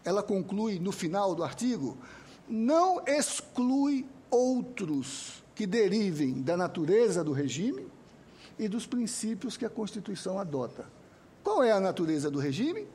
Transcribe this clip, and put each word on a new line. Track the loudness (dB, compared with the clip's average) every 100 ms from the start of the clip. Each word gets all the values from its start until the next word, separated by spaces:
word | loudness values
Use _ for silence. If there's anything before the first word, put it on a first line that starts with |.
ela | 0 0
conclui | 0 -2 0 -2 -2 -2
no | -4
final | -4 -4 0 0
do | 0
artigo, | -4 -2 -2 -2 -4 -8 -16 -20 -20 -20 -8
não | -2 4 4 4 2 2
exclui | 0 0 -4 -6 0 2 2 2 0 -4 -14 0
outros | 2 4 2 -2 -6 -2 -2 -4 -10 -12 -16 -18
que | -6 0
derivem | 4 4 4 2 2 0 0
da | 0 0
natureza | 0 0 4 6 6 2
do | 0
regime | 0 -2 -2 -2 -4 -10 -16 -20 -20 -20 -20 -20 -6
e | -4
dos | -4 -4
princípios | -2 -2 -4 -4 -4 -6
que | -6 -6
a |
Constituição | -4 -6 -8 -8 -6 -4 -4
adota. | -2 -2 -4 -8 -16 -18 -20 -20 -20 -6
Qual | 0 4
é | 6
a | 6
natureza | 4 2 0 2 0
do | 0
regime? | 0 0 0 -2 -8